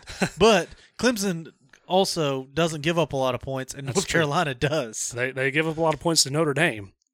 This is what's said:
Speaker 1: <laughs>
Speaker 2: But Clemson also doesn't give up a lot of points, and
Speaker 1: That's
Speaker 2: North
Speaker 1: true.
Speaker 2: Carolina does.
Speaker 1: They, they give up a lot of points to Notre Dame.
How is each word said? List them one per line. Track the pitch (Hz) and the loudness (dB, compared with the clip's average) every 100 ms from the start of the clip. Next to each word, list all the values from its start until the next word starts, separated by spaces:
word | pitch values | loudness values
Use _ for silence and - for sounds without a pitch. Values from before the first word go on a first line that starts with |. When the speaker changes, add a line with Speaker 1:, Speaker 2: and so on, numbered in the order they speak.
| - - | -12 -4
Speaker 1:
<laughs> | 180 - | -2 4
Speaker 2:
But | 214 196 160 - - - | 6 6 2 -8 -20 -2
Clemson | 240 233 196 165 160 - _ - - | 0 2 -2 -4 -8 -18 _ -20 0
also | 185 190 175 147 135 131 | 2 2 2 0 -2 -4
doesn't | 139 170 156 | 0 0 0
give | 147 170 | 0 2
up | 151 | 0
a | 139 | 0
lot | 131 123 | 0 -2
of | |
points, | - 135 127 | -4 -6 -8
and | - 139 | -10 -4
Speaker 1:
That's | 180 | -2
Speaker 2:
North | - | 0
Speaker 1:
true. | 170 | 0
Speaker 2:
Carolina | 151 151 156 | 2 0 -2
does. | 120 143 156 117 107 - | -2 -2 -2 -4 -6 -6
Speaker 1:
They, | 120 127 | -4 -4
they | 131 135 | -2 0
give | 139 160 | 0 0
up | 156 | 0
a | |
lot | 165 | 0
of | 151 | 0
points | 170 156 | 0 0
to | 135 | 2
Notre | 143 160 | 0 0
Dame. | 139 170 110 98 _ _ | 2 0 -2 -10 _ _